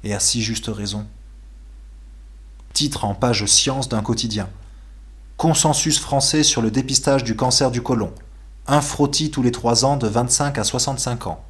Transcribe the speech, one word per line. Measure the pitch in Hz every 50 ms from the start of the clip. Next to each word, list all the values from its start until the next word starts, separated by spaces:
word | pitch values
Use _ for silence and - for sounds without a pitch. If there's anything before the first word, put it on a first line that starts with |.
| -
et | 107 104
à | 95
si | - - - 120
juste | 110 113 113 107 -
raison ? | - 107 104 104 104 104 107 104 104 - - - - - - - - - - - - - - - - - - - - - - - - - - - - - - - - -
Titre | - 147 143 - - -
en | 104 98
page | - - 123 120 101 104
science | 98 - - - 143 131 135 127 127
d'un | 117 107 107
quotidien. « | - 117 110 - 113 104 104 95 92 - - - - - - - - - - - - - - - - -
Consensus | - - 165 156 - - 156 143 - - 156 147
français | - - - 143 139 135 - - 151 147
sur | - - 127
le | 113 110
dépistage | 107 135 131 131 139 - - 147 139 135 120
du | 117 110
cancer | - 135 127 123 - 143 127
du | 123 123
côlon. | 120 - 127 113 104 82 - - - - - - - - - - -
Un | - 143 147
frottis | 147 - - - 147 143 - - 156 147
tous | 151 143
les | 123 123
trois | 120 - - 117 117 113 123
ans | 135 143
de | 139 117
vingt-cinq | 107 107 117 123 123 - - 147 143 139
à | - 107
soixante-cinq | - - 127 - - 135 135 - 127 120 120 -
ans. » | 95 82 - -